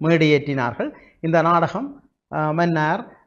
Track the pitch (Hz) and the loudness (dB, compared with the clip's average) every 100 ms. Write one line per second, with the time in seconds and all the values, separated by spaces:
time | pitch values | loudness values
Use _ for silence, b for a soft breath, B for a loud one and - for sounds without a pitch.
0 | 156 165 156 143 143 135 120 120 294 B | 0 4 4 2 0 -4 -4 -4 -8 B
1 | B B 165 165 165 170 165 196 285 - | B B 0 2 2 2 0 -4 -10 -12
2 | _ _ _ 147 151 156 175 160 156 196 | _ _ _ -6 -2 0 0 0 -2 -4
3 | 240 - | -8 -20